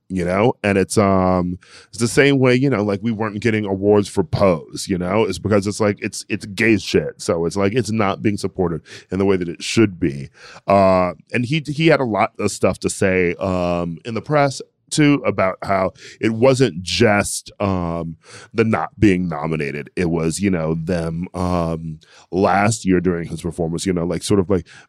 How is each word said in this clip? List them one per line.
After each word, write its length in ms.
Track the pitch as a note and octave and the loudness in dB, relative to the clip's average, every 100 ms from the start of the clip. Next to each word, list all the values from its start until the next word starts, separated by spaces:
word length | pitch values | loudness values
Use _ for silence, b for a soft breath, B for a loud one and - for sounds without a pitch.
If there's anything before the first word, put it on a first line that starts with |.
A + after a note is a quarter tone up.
| - | -8
you 160 | F#2 | -4
know? 300 | F2 F#2+ A#2 - | -2 2 2 2
And 160 | G#2 G2 | 0 2
it's, 180 | F#2 - | 2 2
um, 640 | G2 F#2+ F#2 F#2 F2+ F#2 B B B | 4 4 2 2 0 -6 B B B
it's 100 | - | -4
the 100 | A2+ | -2
same 300 | - C#3+ C#3 | 4 4 4
way, 160 | B2+ | 4
you 160 | B2+ C#3 | 4 2
know, 120 | A2 | 0
like, 180 | G#2 G2 | 0 -2
we 80 | A2+ | -4
weren't 280 | G#2 A2 G#2 | -4 -4 -2
getting 240 | A2+ A2 | 0 0
awards 440 | G2+ G2 G#2 G#2 G2 | -2 0 4 4 2
for 160 | - | -2
Pose, 600 | F2 - G2+ D#2+ - - - | -2 2 2 2 -4 -10 -6
you 80 | F2+ | -4
know? 280 | F2+ G#2 | -2 0
It's 140 | G2+ F2 | 0 -2
because 280 | G2 G#2 G2 | 0 0 0
it's 140 | G2 | -2
like, 180 | G#2+ G2+ | -2 -2
it's, 240 | G#2+ - - | -6 -8 -8
it's 180 | G#2+ G#2+ | -8 -8
gay 320 | F#2 A2+ G2+ | -2 2 2
shit. 420 | - F#2 D2 - | 2 -2 -2 -6
So 240 | - E2+ | -4 -2
it's 120 | E2+ F#2+ | -2 0
like, 180 | G2+ | 0
it's 160 | B2 G2 | 0 -2
not 320 | A2 G2 F#2+ | 0 -2 0
being 140 | A2 G2+ | -2 -2
supported 440 | F#2+ - F2 D#2 - B B | -4 -2 -4 -4 -12 B B
in 80 | F#2 | -2
the 60 | |
way 120 | G2 F#2+ | 2 0
that 120 | E2+ | -2
it 140 | D#2 | -8
should 360 | - - G#2+ E2+ | -2 2 2 2
be. 320 | E2 C#2 C2+ B B B - | -4 -4 -12 B B B 0
Uh, 440 | G2 F#2+ F#2 F2+ D#2+ _ | 4 4 4 0 -4 _
and 120 | A#2 | -4
he, 180 | A#2 D#3+ C#3 | -2 -4 -4
he 220 | C#3+ D#3+ | 0 2
had 120 | C#3+ | 2
a 40 | |
lot 280 | B2+ G2 A2 - | 2 0 0 -2
of 120 | G#2 | -4
stuff 280 | - G2+ F2+ | 0 0 0
to 100 | F#2+ | -4
say, 440 | - G2 F#2 F2 | -2 0 2 0
um, 640 | F2 F#2+ F2+ F2 F2 F2 E2 | 0 -2 -2 0 -2 -4 -8
in 100 | A#2+ | -8
the 80 | A2 | -8
press 400 | - D3+ C#3+ - - _ - | -2 0 0 -2 -14 _ -6
too 320 | - D3 C#3 | 2 4 2
about 320 | G#2 G2 F#2+ - | 0 0 -2 -2
how 280 | - G2 F#2 - B B | -2 0 -2 -4 B B
it 120 | A2 | -2
wasn't 500 | A2 C3 B2+ B2+ D#2+ | 2 4 4 2 0
just, 680 | F2+ - A2+ G2+ F#2+ - - - | -4 2 4 4 0 -6 -12 -6
um, 540 | G2+ F#2 E2+ E2+ E2 D#2+ B B B | -2 -2 -2 -6 -8 -12 B B B
the 100 | G#2 | 0
not 380 | A2+ G2 E2 - | 0 0 -2 2
being 260 | G#2+ F2+ F2+ | 4 4 0
nominated. 640 | D2+ D#2+ D#2 C#2+ C#2 C#2 - | -4 -4 -4 -4 -8 -8 -4
It 140 | E2+ | -2
was, 300 | E2 E2 D#2+ | 0 -2 0
you 100 | G2 | 0
know, 240 | F2 D#2+ | 0 -2
them, 540 | E2 D#2+ F2 E2 E2 F2+ | -2 -2 -4 -4 -6 -8
um, 640 | F2+ F2+ F2+ E2 E2 E2 D#2 b b b | -4 -2 0 -2 -4 -8 -14 b b b
last 540 | F2 G2 F#2+ G#2 A2+ | 2 2 4 2 0
year 160 | F#2+ F2+ | 2 2
during 260 | F2 E2+ E2 | 2 -2 -4
his 140 | E2 | -8
performance, 460 | E2+ D#2+ E2 E2 F#2+ | -8 -6 -6 -4 -2
you 80 | |
know, 100 | F2 | -2
like, 180 | F2 E2 | -2 -4
sort 160 | - G#2 | 0 0
of, 120 | E2+ | 2
like, 180 | F#2 - B | 0 -4 B